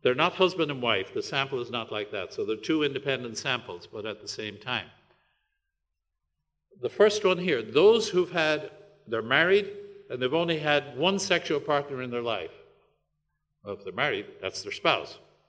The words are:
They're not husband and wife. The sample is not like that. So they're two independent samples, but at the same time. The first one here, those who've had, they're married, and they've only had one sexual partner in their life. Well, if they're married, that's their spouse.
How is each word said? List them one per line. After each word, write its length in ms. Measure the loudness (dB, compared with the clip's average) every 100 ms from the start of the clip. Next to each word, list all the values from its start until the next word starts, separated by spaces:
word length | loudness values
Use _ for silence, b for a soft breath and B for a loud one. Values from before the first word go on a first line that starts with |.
They're 120 | 2
not 180 | 2 2
husband 380 | 4 2 4 -2
and 100 | 0
wife. 320 | 0 0 0
The 100 | -6
sample 380 | -4 -2 -2 -4
is 100 | -4
not 220 | -6 -6
like 180 | -6 -6
that. 200 | -6 -8
So 120 | -6
they're 120 | -4 -4
two 280 | 0 0
independent 520 | 2 -2 -4 -4 -4 -8
samples, 500 | -4 -4 -6 -14 -12
but 200 | -10 -10
at 160 | -10
the 60 | -12
same 280 | -8 -8 -8
time. 300 | -6 -6 -6 _ _ _ _ _ _ _ _ _ _ _ _ _ _ _ _ _ _ _
The 80 | -8
first 360 | 4 4 6
one 140 | 2 0
here, 220 | 0 0
those 480 | 2 6 8 6 4
who've 220 | 0 0
had, 400 | 2 2 0 -4 -16 -20 _ -6
they're 120 | -4
married, 500 | 2 4 6 4 2 -10 -16 -20 -10
and 140 | -2
they've 100 | 0
only 260 | 2 2 0
had 380 | 2 2 0 0
one 220 | 2 2
sexual 420 | 2 0 2 -4
partner 420 | 2 0 0 -8
in 80 | -6
their 120 | -4
life. 300 | -2 -4 -6 -14 -20 _ _ _ _ _ _ _ _ _
Well, 100 | -12
if 100 | -10
they're 80 | -10
married, 340 | -4 -2 -2 -6 -8
that's 220 | -8 -8
their 100 | -10
spouse. 460 | -4 0 0 -2 -14 _ _